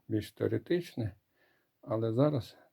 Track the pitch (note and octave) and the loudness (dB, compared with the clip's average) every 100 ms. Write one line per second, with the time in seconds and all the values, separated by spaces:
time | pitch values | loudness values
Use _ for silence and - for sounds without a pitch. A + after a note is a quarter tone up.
0 | - A2 - - G#2+ A2+ - F3 E3+ - | -4 -4 -4 -4 -2 -2 0 -2 -2 -6
1 | G#2+ - _ _ _ _ _ _ - A2 | -6 -6 _ _ _ _ _ _ -4 -2
2 | A2+ A2+ D3+ D3 - - - | 0 4 4 2 -4 -12 -16